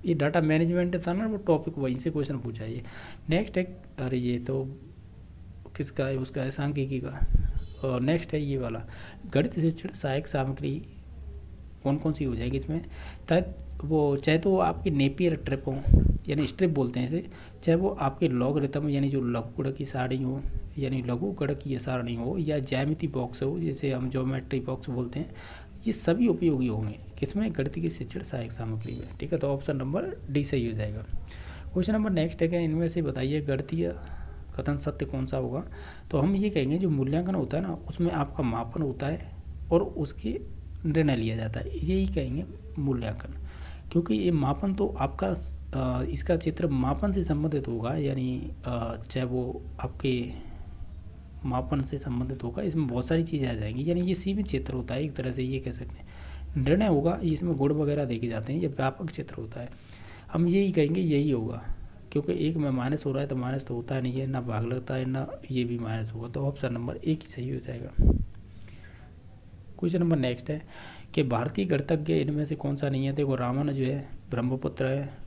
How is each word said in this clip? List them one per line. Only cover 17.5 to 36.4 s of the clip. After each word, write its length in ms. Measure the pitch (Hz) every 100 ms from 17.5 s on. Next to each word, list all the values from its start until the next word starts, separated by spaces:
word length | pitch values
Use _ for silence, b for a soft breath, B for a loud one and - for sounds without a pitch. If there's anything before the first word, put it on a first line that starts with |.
| -
चाहे 120 | - 165
वो 140 | 190
आपके 380 | 202 139 - 165
लॉगरिथम 640 | 123 123 143 139 147 147
यानी 200 | 139 139
जो 120 | 139
लघुगणक 540 | 123 117 113 - 131 135
की 100 | 139
सारणी 380 | 131 127 131
हो, 180 | 131 135 - - - -
यानी 240 | 135 131
लघुगणक 560 | 123 120 196 185 139 139
की 220 | 139 123
सारणी 360 | 131 127 120 117
हो, 220 | 120 190
या 220 | 151 151
ज्यामिति 480 | 131 131 139 156 151
box 360 | 135 120 -
हो, 160 | 135 165
जैसे 320 | 165 135 139
हम 180 | 127 127
geometry 500 | 131 131 135 - 135
box 300 | 131 131 -
बोलते 300 | 123 123 139
हैं, 160 | - B B B B - 220
ये 60 |
सभी 340 | 208 - 175 233
उपयोगी 400 | 165 170 135 127
होंगे 320 | 107 107 107 - -
किसमें? 340 | 139 208 220 156
गणित 180 | 139 -
की 140 | 165
शिक्षण 340 | 165 127 -
सहायक 280 | - 120 117
सामग्री 440 | 107 113 113 113 123
में, 220 | 127 -
ठीक 140 | 143
है। 60 | -
तो 80 | 135
ऑप्शन 300 | 139 139 139
number 440 | 131 175 370 - -
D 120 | 139
सही 280 | 139 135 117
हो 60 | 110
जाएगा। 280 | 107 107 - - - B B B B
Question 200 | 185 185
number 160 | 220 214
next 320 | 175 165 170
है 60 | 165
कि 100 | 175
इनमें 300 | 165 160 165
से 140 | 170
बताइए 400 | 147 131 135 151
गणितीय 540 | 143 131 - 165 170 - B B B B - -
कथन 180 | - 143
सत्य 280 | 151 - 139
कौन 200 | 131 131
सा 120 | 135
होगा? 300 | 123 131 - B B B -
तो 80 | 156
हम 160 | 160
ये 140 | 196